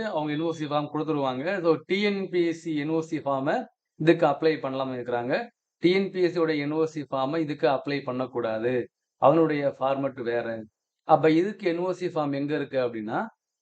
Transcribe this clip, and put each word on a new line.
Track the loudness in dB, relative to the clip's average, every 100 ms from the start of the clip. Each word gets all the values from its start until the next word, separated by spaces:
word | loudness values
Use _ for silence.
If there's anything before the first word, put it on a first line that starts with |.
அவங்க | -4 -2 -2
என் | -2
ஓ | -2
சி | -4 -2
ஃபார்ம் | -2 -2
கொடுத்துருவாங்க. | -4 -2 0 0 -2 -4 0
So, | 2 2
டி | 0 0
என் | 0 0 -2
பி | 0 0
எஸ் | -2
சி | -4 -4
என் | -2
ஓ | -2
சி | -2 -4
ஃபார்மை | -2 -2 0 -2 -4 _ _ 2
இதுக்கு | 4 6 4
அப்ளை | 4 2 2
பண்ணலாம்னு | -2 -4 -4 -6
கேக்குறாங்க. | -4 -2 0 -2 -4 _ _ _
டி | 2
என் | 2 0
பி | 0
எஸ் | 0
சி | 2
யோட | 0 0
என் | -2
ஓ | 0
சி | -2 -2
ஃபார்மை | -4 -2 0 -2
இதுக்கு | -2 0 2
அப்ளை | 2 0 -4
பண்ணக்கூடாது. | -4 -4 -4 -4 -4 -2 0 0 -4 _ _ _
அவங்களுடைய | 6 6 4 2 -2
ஃபார்மட் | -2 -2 0 -2 -4
வேற. | -4 -4 -4 -8 -10 _ _ _ 2
அப்ப | 4 6
இதுக்கு | 4 2 -2 -2
என் | -2
ஓ | -2
சி | -4 -4
ஃபார்ம் | -4 -4 -4
எங்க | -2
இருக்கு | -4 -2 -2
அப்படின்னா, | -2 -4 -6 -6 -6 -10 _ _